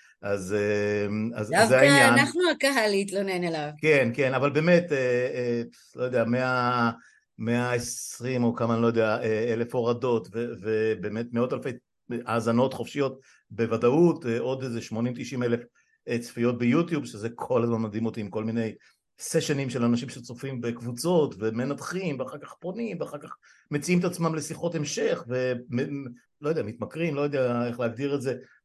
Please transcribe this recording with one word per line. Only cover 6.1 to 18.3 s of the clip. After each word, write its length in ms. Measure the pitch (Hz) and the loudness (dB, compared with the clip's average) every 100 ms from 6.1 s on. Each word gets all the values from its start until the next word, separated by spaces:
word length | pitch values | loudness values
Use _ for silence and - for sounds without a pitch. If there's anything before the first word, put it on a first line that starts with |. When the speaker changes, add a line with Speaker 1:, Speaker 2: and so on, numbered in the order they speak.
| 123 | 2
Speaker 1:
מאה, 680 | 113 123 127 127 123 123 117 117 - _ _ - | 2 2 2 2 2 4 2 0 -10 _ _ -6
מאה 340 | 113 120 123 | -2 0 0
עשרים 720 | 123 - - - - 123 127 | -2 -4 -8 -12 -8 -4 0
או 100 | 120 | 0
כמה, 200 | 117 113 | 0 0
אני 80 | 113 | 2
לא 40 | 117 | 2
יודע, 360 | 117 110 117 | 4 2 2
אה, 300 | 117 110 120 | 0 0 0
אלף 220 | 113 117 | 0 -2
הורדות, 540 | 127 117 120 127 113 90 | 0 0 0 0 0 -2
ו-, 200 | 113 120 110 | -6 -6 -6
ובאמת 680 | 104 110 110 101 101 107 120 | -2 0 0 -2 -4 -6 -4
מאות 200 | 117 - | -2 0
אלפי 180 | 123 135 123 _ _ - 117 - | -2 -6 -10 _ _ -10 -8 -2
האזנות 480 | 117 113 117 127 | 0 2 2 2
חופשיות 460 | 123 113 143 135 - _ _ _ | 0 -6 -2 -2 -4 _ _ _
בוודאות, 760 | 104 113 113 120 151 175 - 120 | -4 0 2 4 6 4 4 -2
אה, 120 | 113 | -2
עוד 240 | 127 131 | -2 -4
איזה 180 | 127 113 | -4 -8
שמונים 300 | - 110 123 120 | -6 -4 -4 -4
תשעים 260 | 120 131 | -8 -2
אלף, 180 | 120 120 - _ _ _ - | 0 0 -4 _ _ _ -6
אה, 100 | 120 | -6
צפיות 400 | - 120 120 117 | -6 0 0 2
ביוטיוב, 460 | 120 151 175 151 | 4 4 2 -2
שזה 240 | 120 104 113 | -4 -8 -8
כל 280 | 120 - 123 | -6 0 2
הזמן 180 | 117 113 | 2 0
מדהים 240 | 110 107 113 | -2 -2 -4
אותי 140 | 110 | -4
עם 100 | 101 | -6